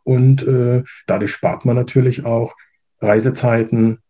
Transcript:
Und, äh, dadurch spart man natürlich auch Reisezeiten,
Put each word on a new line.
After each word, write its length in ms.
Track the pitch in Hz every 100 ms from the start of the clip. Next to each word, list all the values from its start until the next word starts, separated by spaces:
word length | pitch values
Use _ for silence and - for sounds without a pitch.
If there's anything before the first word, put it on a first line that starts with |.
Und, 440 | - 127 131 135 127
äh, 360 | 127 120 123 127 - -
dadurch 240 | - -
spart 340 | - 170 180 123
man 100 | 123
natürlich 500 | 123 135 127 123 120
auch 280 | 117 113 - _ _ _ -
Reisezeiten, 960 | 107 107 127 131 127 117 110 117 113 113